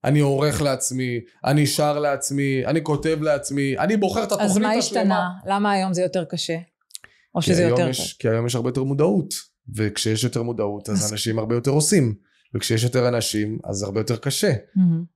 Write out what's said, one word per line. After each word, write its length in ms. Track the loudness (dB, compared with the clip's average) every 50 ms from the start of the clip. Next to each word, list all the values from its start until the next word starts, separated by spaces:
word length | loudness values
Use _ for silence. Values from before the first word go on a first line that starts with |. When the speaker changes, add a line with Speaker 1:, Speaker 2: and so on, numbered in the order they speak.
| 0
Speaker 1:
אני 160 | 2 4 4
עורך 420 | 4 4 2 2 2 0 0 0
לעצמי, 580 | 0 0 0 -2 -4 -4 -4 -4 -4 -4 -4 -6 -8 -10 _ _ 0
אני 220 | 2 4 4 4
שר 320 | 2 2 2 2 2 2 2
לעצמי, 680 | 0 0 0 0 -4 -4 -2 -2 0 0 0 0 0
אני 160 | 0 0 0
כותב 360 | 0 0 -2 0 0 -2 -2 0
לעצמי, 580 | 2 0 0 0 0 -4 -2 -2 0 0 0 0
אני 180 | 0 0 2
בוחר 280 | 2 0 0 0 -2 -2
את 80 | -2
Speaker 2:
אז 60 | -2 0
Speaker 1:
התוכנית 220 | 0 2 2 2
Speaker 2:
מה 100 | 2 2
Speaker 1:
השלמה. 60 | 2 0
Speaker 2:
השתנה? 500 | 0 0 -2 0 2 2 2 2 0 -4 -6 -8 -4
למה 260 | -2 -2 0 2 2
היום 220 | 2 0 0 0 0
זה 80 | 0
יותר 220 | 0 0 0 -2 -4
קשה? 320 | -4 -6 -6 -4 -4 -4 -6 -6 _ _ _ _ _ -20 -20 -20 _ _ _ _ _ _
או 60 | -2
Speaker 1:
כי 60 | 2
Speaker 2:
שזה 120 | 4 4 4 4
Speaker 1:
היום 40 | 4
Speaker 2:
יותר 180 | 4 2 2 0
Speaker 1:
יש, 240 | -2 -4 -6 -8
Speaker 2:
קל? 60 | -10 _
Speaker 1:
כי 100 | 0 0
היום 180 | 0 2 0
יש 80 | 0 -2
הרבה 140 | 0 -2 0
יותר 140 | -2 -2 -2
מודעות, 500 | 0 2 2 2 4 4 2 0 -2 -8 -12 -12 _ _ _ _ -12 -4
וכשיש 480 | -2 -2 -2 -2 -2 0 0 0 2 0
יותר 180 | 0 0 -2
מודעות, 460 | -4 -2 -2 -2 -2 -2 -4 -6 -6 -2
אז 160 | -2 0 0
Speaker 2:
אז 80 | -2
Speaker 1:
אנשים 260 | -4 -4 -4 -2 -2 -2
הרבה 160 | -2 0 -2
יותר 160 | 0 0 2
עושים, 440 | 2 2 2 4 4 4 4 2 0 -4 _ _ _ _ _ _ -6
וכשיש 300 | -6 -2 0 0 2 2
יותר 240 | 2 2 2 2 2
אנשים, 500 | 0 0 -2 -2 -2 -2 -2 -2 -4 -8 -8
אז 180 | -8 -6 -6
הרבה 180 | -6 -4 -4 -4
יותר 160 | -2 -2 -4
קשה. 360 | -4 -2 -4 -2 0 0 0 0 0 -4 _ _
Speaker 2:
מהמם. 280 | 2 4 4 2 0 -4 -8 _